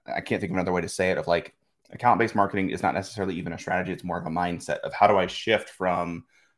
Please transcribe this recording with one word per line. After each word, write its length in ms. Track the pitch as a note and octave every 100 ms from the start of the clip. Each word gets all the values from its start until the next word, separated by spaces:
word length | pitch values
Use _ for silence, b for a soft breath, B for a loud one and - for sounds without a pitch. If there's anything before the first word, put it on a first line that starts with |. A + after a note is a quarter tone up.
| -
I 140 | -
can't 200 | - A2
think 120 | F#2
of 40 | F#2
another 160 | F2+
way 100 | F2+
to 60 | D2+
say 220 | - F#2
it, 80 | E2+
of, 80 | D#2+
like, 300 | E2+ - _ _ _ _
account-based 460 | - B2 G2+ A2+ G#2+
marketing 340 | G2 G2+ F#2+
is 100 | F#2
not 140 | G2
necessarily 400 | E2 G2 G#2 F#2+
even 180 | E2+ E2+
a 60 | E2+
strategy. 340 | - F#2 F#2
It's 120 | F2
more 140 | F2+ E2+
of 80 | E2
a 40 |
mindset 480 | E2+ F2 E2 - D2
of 160 | -
how 140 | - G#2
do 80 | G2
I 100 | F2+
shift 420 | - A2+ G#2+ -
from, 560 | - F#2 F2 F2 E2+ - _ _